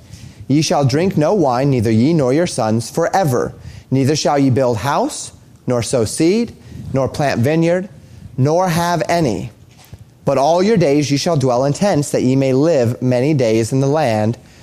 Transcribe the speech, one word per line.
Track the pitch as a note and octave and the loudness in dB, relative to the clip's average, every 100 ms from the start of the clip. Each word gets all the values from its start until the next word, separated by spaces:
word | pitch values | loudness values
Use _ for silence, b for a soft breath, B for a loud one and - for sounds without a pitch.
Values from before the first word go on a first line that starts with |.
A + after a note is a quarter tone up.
| B B B B - | B B B B -2
'Ye | C#3+ | 0
shall | D#3 E3 C#3+ | 2 0 2
drink | C3+ F#3+ - | 2 0 0
no | D3+ | 2
wine, | G#3 C#3+ A#2+ C#3+ | 2 2 2 0
neither | B2+ A2 | 2 2
ye | A2 B2+ | 2 2
nor | E3+ B2+ | 2 2
your | C#3 F3 | 2 0
sons, | - A2 A2 A2+ | -2 0 -2 -2
forever. | - E3 F#3 F#3 A#2+ B1+ - B B B | -4 0 0 0 0 -2 -6 B B B
Neither | C3 C3 D3+ | 0 0 0
shall | F3+ D3 | 0 2
ye | C#3 | 2
build | B2 B2+ A#2 | 2 0 0
house, | A#2+ D#3 C4 - - - - - - | -2 -2 -2 -6 -14 -18 -20 -12 -4
nor | B2 | -2
sow | A2+ C3 G#2+ | -2 -2 -2
seed, | - D#3+ G#3+ A#3 - B B B | 0 0 2 -2 -8 B B B
nor | C3+ B2+ | -2 -2
plant | - D3 G2 | -2 -2 0
vineyard, | A#2 D#3+ E3 F3+ F#3+ B B B B - | 0 2 0 0 -4 B B B B -2
nor | C3 E3 F#3 | 0 2 0
have | E3 E3+ F3 - | 0 0 -2 0
any. | E3+ D#3 F#2 C3 - - B B B B - - | 0 0 -2 -6 -14 -20 B B B B -8 -2
But | C3+ | 0
all | C#3 E3+ | 2 2
your | G3 A3+ | 2 2
days | D#3 D3 C3+ | 2 2 0
ye | C#3 | -2
shall | F3+ E3 | 0 0
dwell | C3 A#2+ C3+ | 0 0 0
in | |
tents, | C#3 G3+ D#3+ C#3+ | 0 0 0 -2
that | B2+ | -2
ye | A#2+ C3+ | 0 0
may | C3+ | 2
live | C3 D#3 D#3 A#2 B2 | 2 2 2 0 0
many | B2+ B2 C3+ | 0 0 0
days | D#3 A#2 A2+ A2+ | 0 2 2 0
in | C3+ | 0
the | C3+ | 0
land | D3+ C#3+ G#2+ G#2+ A#2+ B B | 0 0 0 0 -4 B B